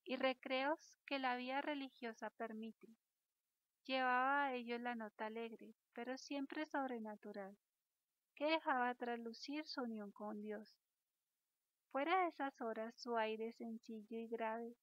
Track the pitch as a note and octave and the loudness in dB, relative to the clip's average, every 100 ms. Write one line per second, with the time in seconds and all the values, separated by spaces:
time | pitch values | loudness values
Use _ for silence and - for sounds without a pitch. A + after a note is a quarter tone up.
0 | - B3+ C4 B3+ C4+ C4 C#4 E4 - - | -6 0 2 0 -2 2 2 0 -4 -14
1 | - C#4 C4 B3 B3 C4 D4+ C#4+ C4+ - | -4 0 0 0 0 0 0 -2 -4 -6
2 | A#3 A3+ G#3+ - A3+ A3 A3+ - - A3+ | -8 -6 -8 -6 -6 -6 -8 -10 -18 -20
3 | _ _ _ _ _ _ _ _ - C4 | _ _ _ _ _ _ _ _ 0 4
4 | B3+ B3 C4 C#4+ C#4+ B3 A#3 A#3+ A#3+ A#3+ | 6 6 6 6 4 2 -2 -2 -2 -2
5 | G#3+ - A3 A3 A#3 A3 G#3+ - _ - | -4 -4 -4 -4 -6 -8 -14 -18 _ -8
6 | A#3+ C4 - C#4+ C#4 D#4 D4+ D4 C4 A#3 | -4 -4 -2 -2 -2 -2 0 2 2 -2
7 | G#3+ G#3+ G#3 G3+ F#3+ G#3 _ _ _ _ | -6 -8 -8 -8 -8 -12 _ _ _ _
8 | _ _ _ - D4 D#4+ D#4 B3+ B3 B3 | _ _ _ 0 4 4 6 4 4 2
9 | B3 A#3 A#3 A3+ - D4 D#4 - A#3+ A3 | -2 -2 -4 -8 -6 -4 -4 -4 -2 -2
10 | G3+ - G#3 G#3+ G#3+ G#3 G#3+ _ _ _ | -6 -6 -6 -4 -4 -6 -8 _ _ _
11 | _ _ _ _ _ _ _ _ _ C4+ | _ _ _ _ _ _ _ _ _ -2
12 | D4+ F#4 F4 - C#4 - A#3 A3 A3+ - | 4 4 4 2 -4 -2 -4 -2 -4 -6
13 | B3 A#3 A3 A3 A3 - A#3 A3+ - A3 | -2 2 2 0 -4 -6 -8 -8 -10 -12
14 | G#3 A3+ A3+ A3+ A3+ A#3 A#3 A#3+ | -8 -6 -4 -2 -2 -2 -6 -10